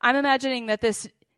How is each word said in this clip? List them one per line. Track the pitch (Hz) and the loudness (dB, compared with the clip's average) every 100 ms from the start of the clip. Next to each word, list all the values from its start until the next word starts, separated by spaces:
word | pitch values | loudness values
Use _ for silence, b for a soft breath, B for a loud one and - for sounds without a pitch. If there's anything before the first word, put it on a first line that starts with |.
I'm | 240 277 | 2 2
imagining | 285 269 262 247 226 | 2 2 0 -4 -4
that | 214 | -2
this | 226 208 - _ _ | 0 -2 -8 _ _